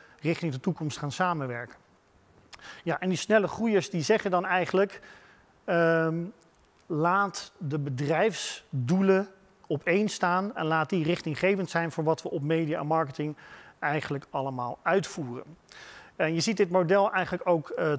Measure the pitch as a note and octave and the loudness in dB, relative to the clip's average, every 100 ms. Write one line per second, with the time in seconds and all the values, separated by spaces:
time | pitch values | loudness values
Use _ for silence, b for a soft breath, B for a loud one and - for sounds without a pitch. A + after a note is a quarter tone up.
0 | B B D3+ E3 E3 C3 G3 - D#3 - | B B -4 -2 -4 -4 -4 -2 -4 -6
1 | D3 - F3+ E3 C3 A#2+ A#2+ - _ _ | -6 -2 -2 -2 -6 -8 -12 -16 _ _
2 | _ _ _ _ _ - B B E3+ C#3+ | _ _ _ _ _ -20 B B -6 -4
3 | F#3 F3+ - A3 F3+ - A3+ G3+ - F3 | -2 -2 2 2 2 0 2 2 2 -2
4 | D3 G#3+ G3+ F3+ F#3+ F3+ E3+ F#3 G3+ - | 2 2 2 0 2 0 2 2 2 -2
5 | B B B B B B - E3+ E3 E3 | B B B B B B -2 2 4 4
6 | D#3+ E3 F3 - _ _ _ _ - D3+ | 2 -2 -6 -12 _ _ _ _ -6 0
7 | E3+ G3 G3+ - - - D3 D3+ C#3 B2+ | 2 2 0 -4 -14 -10 -6 -4 -4 -4
8 | D3 D#3+ G#3+ E3 - - - C3+ B2 F#3 | 0 2 2 0 -6 -10 -6 -4 2 4
9 | F#3+ F#3+ G3+ - _ _ - D3 - F#3 | 6 6 2 -8 _ _ -6 -2 2 2
10 | G#3+ - F3 F#3 G3+ - D#3 D#3+ D3+ F#3 | 2 0 0 2 0 -2 0 0 2 0
11 | D#3 F3 D#3+ C#3+ F#3 G3 E3+ E3+ E3+ - | 0 0 -2 0 2 2 0 -2 -4 -2
12 | D#3 D#3 - E3+ C#3+ E3 D#3 D#3+ D3 D#3+ | 0 -2 -2 -4 0 0 0 -2 0 0
13 | D3 - D3+ D3+ B B B B D3 D3+ | 0 -4 -6 -8 B B B B -2 -2
14 | - C#3 - C#3+ C3+ B2+ B2 - E3 F#3+ | -4 -6 -6 -6 -4 -4 -6 -4 0 0
15 | - - B2+ A#2+ - E3 - B B B | 0 -6 -8 -10 -12 -20 -20 B B B
16 | B B D#3+ E3 A3 G#3 F#3+ F#3 E3+ G3 | B B -2 0 0 2 2 2 4 4
17 | G#3 F#3+ F3 F3 F#3 E3 - A#4 D#3+ | 4 0 -2 -2 0 0 0 -4 -2